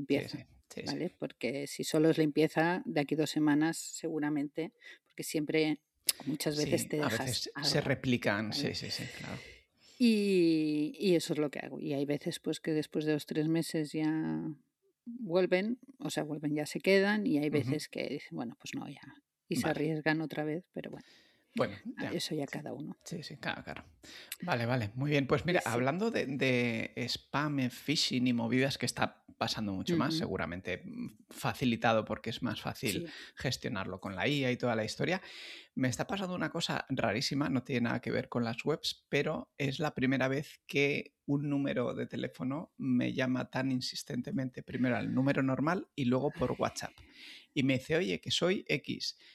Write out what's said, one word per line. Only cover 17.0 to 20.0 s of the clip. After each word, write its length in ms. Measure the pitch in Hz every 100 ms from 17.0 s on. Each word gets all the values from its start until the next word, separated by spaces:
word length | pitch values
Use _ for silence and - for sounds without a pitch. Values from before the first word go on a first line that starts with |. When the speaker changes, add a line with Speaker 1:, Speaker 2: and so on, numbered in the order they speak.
| 202 214 196
Speaker 2:
y 120 | 147
hay 120 | 147
Speaker 1:
Ujú. 280 | 151 120 151
Speaker 2:
veces 80 | -
que 160 | - -
dicen, 280 | 143 - 160
"Bueno, 200 | 117 -
pues 140 | -
no, 140 | - -
ya", 120 | 143 131 - _ _ _
y 80 | 165
se 120 | 156
Speaker 1:
Vale. 20 |
Speaker 2:
arriesgan 500 | 151 147 156